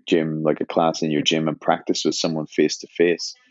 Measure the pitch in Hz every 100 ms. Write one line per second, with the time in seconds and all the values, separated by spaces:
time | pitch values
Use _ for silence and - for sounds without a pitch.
0 | - 87 80 78 78 73 - 90 82 78
1 | 82 76 - 80 78 76 - 80 - -
2 | 78 - 87 80 76 - 76 - - -
3 | 87 82 - - _